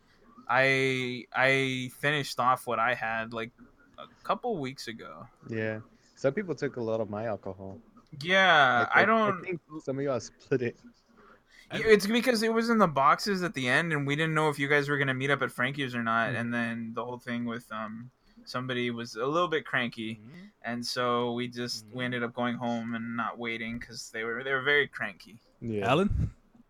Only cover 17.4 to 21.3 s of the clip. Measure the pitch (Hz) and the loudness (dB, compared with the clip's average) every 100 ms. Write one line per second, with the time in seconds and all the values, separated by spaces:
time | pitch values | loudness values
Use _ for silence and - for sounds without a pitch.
17.4 | 120 117 - 110 110 113 123 _ _ - | -4 -6 -8 -10 -8 -10 -16 _ _ -20
18.4 | - 127 127 123 120 117 120 110 131 160 | -10 -6 -4 -2 -2 -4 -8 -4 -2 0
19.4 | 175 156 - 135 120 113 110 110 110 175 | 0 -2 -2 -4 -4 -4 -8 -10 -14 -20
20.4 | 202 _ 117 120 120 - 123 120 120 | -20 _ -8 -6 -4 -2 0 0 0